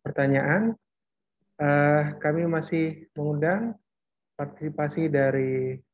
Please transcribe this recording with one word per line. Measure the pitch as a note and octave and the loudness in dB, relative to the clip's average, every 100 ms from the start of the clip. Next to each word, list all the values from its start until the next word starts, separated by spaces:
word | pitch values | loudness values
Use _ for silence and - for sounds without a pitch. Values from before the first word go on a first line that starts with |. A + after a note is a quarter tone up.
pertanyaan. | D3 D3 C#3 C3+ D3 F3+ A3+ A3+ _ _ _ _ _ _ _ - | -8 -2 2 2 2 2 0 -4 _ _ _ _ _ _ _ -4
Eh, | D3 C#3+ D3 D3+ D3+ D3 | 2 4 4 4 2 -2
kami | D3+ D#3+ E3+ | -2 0 0
masih | E3 E3 E3 D#3+ D#3 - | -2 -2 -2 -2 -4 -12
mengundang | D3+ D3 D3 D#3+ G3 A#3 G#3+ _ _ _ _ _ - | -6 -4 0 0 0 -2 -8 _ _ _ _ _ -10
partisipasi | C#3+ - D3+ D3+ D3 D#3+ D#3+ | -10 -8 -8 -4 -4 -2 0
dari | C#3+ C3+ C3+ C3+ C3 C3 C3 - | 2 2 2 0 -2 -4 -6 -14